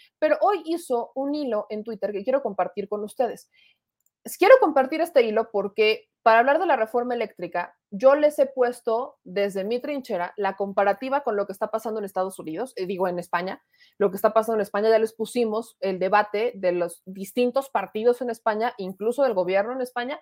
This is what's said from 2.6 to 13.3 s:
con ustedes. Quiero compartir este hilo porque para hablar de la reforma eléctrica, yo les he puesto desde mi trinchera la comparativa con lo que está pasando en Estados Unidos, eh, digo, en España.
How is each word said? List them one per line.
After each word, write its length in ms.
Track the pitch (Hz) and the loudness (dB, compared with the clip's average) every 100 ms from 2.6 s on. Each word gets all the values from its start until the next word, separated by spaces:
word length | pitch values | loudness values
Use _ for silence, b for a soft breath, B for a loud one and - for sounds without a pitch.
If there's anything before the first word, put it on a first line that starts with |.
| 180 - 196 | -4 -4 -6
con 160 | 208 | -6
ustedes. 460 | 208 - 233 - - b b b _ _ _ _ - - | -6 -4 -4 -4 -16 b b b _ _ _ _ -14 2
Quiero 160 | 381 523 | 8 8
compartir 420 | 381 277 262 311 | 8 2 2 0
este 200 | 330 285 | 2 4
hilo 280 | 226 214 220 | 4 2 0
porque 580 | 202 196 - 214 220 _ _ | -2 -2 2 2 2 _ _
para 160 | 226 226 | 4 6
hablar 200 | 254 311 | 6 4
de 60 | |
la 120 | 349 233 | 2 0
reforma 360 | 220 240 247 | 0 -2 -2
eléctrica, 640 | 240 214 - 175 175 175 _ _ | -4 -6 -8 -8 -6 -8 _ _
yo 240 | 196 262 | 2 6
les 240 | 285 294 302 | 6 4 2
he 80 | 269 | 0
puesto 720 | 262 240 240 - 226 - - | 0 0 -2 -2 -2 -4 -12
desde 380 | - 185 202 190 | -8 -2 -2 -2
mi 160 | 196 240 | -4 -4
trinchera 540 | 269 285 254 185 180 - | -4 -6 -4 -4 -4 -4
la 180 | 196 190 | -4 -4
comparativa 640 | 202 196 202 - 262 285 | -4 0 0 0 -2 -2
con 160 | 262 202 | -2 -2
lo 80 | 196 | -4
que 60 | |
está 180 | 190 214 | -6 -6
pasando 300 | 220 226 220 | -6 -6 -6
en 60 | 202 | -6
Estados 320 | 185 190 190 | -4 -6 -6
Unidos, 340 | 156 160 - - | -10 -8 -8 -8
eh, 100 | 185 | -6
digo, 220 | 185 185 | -4 -4
en 100 | 175 | -4
España. 440 | 175 | -4